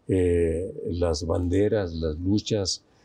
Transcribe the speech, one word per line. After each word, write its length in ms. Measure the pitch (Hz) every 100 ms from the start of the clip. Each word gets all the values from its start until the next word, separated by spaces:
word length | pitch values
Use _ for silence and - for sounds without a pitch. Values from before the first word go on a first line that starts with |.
| -
eh, 680 | 92 90 87 82 80 95 - -
las 340 | 85 87 80 85
banderas, 680 | 87 87 95 104 110 90 82
las 220 | 80 78
luchas 680 | 90 107 - 110 95 - _ _